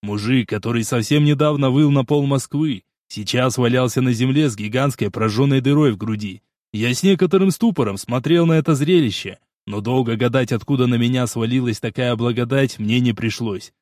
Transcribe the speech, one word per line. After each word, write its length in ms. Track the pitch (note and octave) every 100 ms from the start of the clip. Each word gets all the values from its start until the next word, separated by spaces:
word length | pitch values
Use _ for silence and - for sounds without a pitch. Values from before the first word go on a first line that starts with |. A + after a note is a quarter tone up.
Мужик, 440 | G2+ G#2 G#2 B2+ A#2
который 340 | G#2+ A2 A#2
совсем 400 | A2 B2 A2 D3
недавно 460 | D3 D3 D3+ D3 C#3
выл 220 | C3 D3+
на 140 | C#3+ B2+
пол 200 | D3 C#3
Москвы, 580 | C#3 - C#3 D#3 G#2+ _ _ _
сейчас 500 | - G2+ B2 B2+ A#2+
валялся 440 | A#2+ B2 B2+ C3
на 100 | B2+
земле 380 | A2+ B2+ C#3 D3+
с 60 | G#2
гигантской 520 | G#2+ A#2 C#3 - G#2
прожжённой 520 | - A2 G#2+ C#3 C3+
дырой 320 | B2+ C#3+ D3+
в 40 | G2+
груди. 440 | G#2 G#2+ G#2 F2+ _ _ _
Я 200 | G#2 A2+
с 100 | B2
некоторым 480 | F#3+ F#3+ F3+ F#3+ F#3+
ступором 460 | - A#3 F#3 A2+ G2
смотрел 480 | - B2 B2+ E3+ E3+
на 80 |
это 220 | D#3+ D#3 D3
зрелище, 640 | D3 F3+ B2+ G2 G2 F2 _ _ -
но 140 | G#2
долго 340 | G#2 C3 A#2 A2+
гадать, 380 | A#2+ B2+ B2
откуда 340 | A#2+ - C#3+ B2+
на 80 | A#2+
меня 320 | A#2+ B2+ B2
свалилась 540 | - A2+ B2 B2 A2+
такая 340 | A#2 G#2+ B2 A#2
благодать, 640 | A#2 A#2 A#2+ C3+ C3+ -
мне 220 | G#2+ A#2+
не 100 | B2
пришлось. 600 | G#2+ A2+ - A#2 F#2+ - _